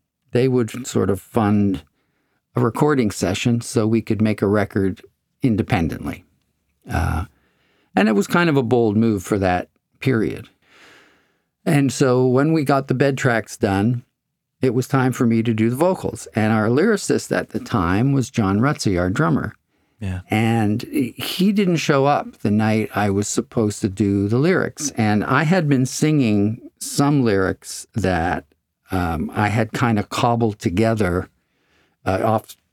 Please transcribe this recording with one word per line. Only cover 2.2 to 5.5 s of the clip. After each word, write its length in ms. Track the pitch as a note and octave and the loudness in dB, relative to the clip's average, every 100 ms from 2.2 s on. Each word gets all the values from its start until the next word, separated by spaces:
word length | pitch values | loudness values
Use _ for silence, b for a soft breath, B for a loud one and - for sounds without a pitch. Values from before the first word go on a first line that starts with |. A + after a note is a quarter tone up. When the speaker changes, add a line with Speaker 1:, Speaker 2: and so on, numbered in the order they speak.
| _ _ _ - | _ _ _ -2
Speaker 1:
a 40 | |
recording 500 | B2 - D3 C#3+ A2 | -2 2 2 2 0
session 500 | - F#2 G2+ B2 A#2 | -2 -2 0 0 -2
so 260 | - A#2+ G#2+ | -2 -2 0
we 160 | A2+ | 0
could 180 | - G#2 | 0 0
make 220 | A2 G#2 | 0 0
a 40 | G2+ | 0
record 540 | G#2 G2+ G#2+ G2 F#2 - _ _ _ | 0 0 -2 -2 -4 -12 _ _ _
independently. 840 | C3 | -2